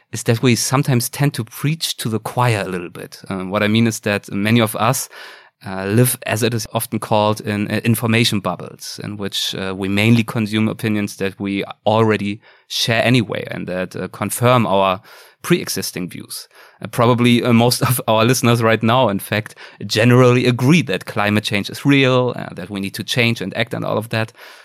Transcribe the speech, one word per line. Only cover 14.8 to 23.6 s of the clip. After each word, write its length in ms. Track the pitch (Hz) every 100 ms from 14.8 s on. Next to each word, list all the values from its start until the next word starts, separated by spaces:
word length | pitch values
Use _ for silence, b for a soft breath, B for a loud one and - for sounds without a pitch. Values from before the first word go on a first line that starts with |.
| 95 92 B B B B
pre-existing 640 | - 175 - 98 - - 92
views. 400 | - - - - B B B
Uh, 60 | 117
probably, 540 | - 120 117 120 120
uh, 100 | 120
most 300 | 117 120 120
<laughs> 80 | 127
of 100 | 123 -
our 160 | 110
listeners 380 | 117 127 120 120
right 200 | 113 113
now, 260 | 113 127 117
in 100 | 98
fact, 360 | - 107 107 - B B 101
generally 600 | 107 117 123 123 127 120
agree 360 | 123 127 175
that 240 | - 92 -
climate 380 | 107 104 104
change 240 | - 101 -
is 140 | -
real, 480 | 143 139 131 127 123 -
uh, 180 | -
that 160 | 85 92
we 100 | 101
need 140 | 98
to 100 | -
change 360 | 101 - 117 113
and 140 | 92
act 180 | -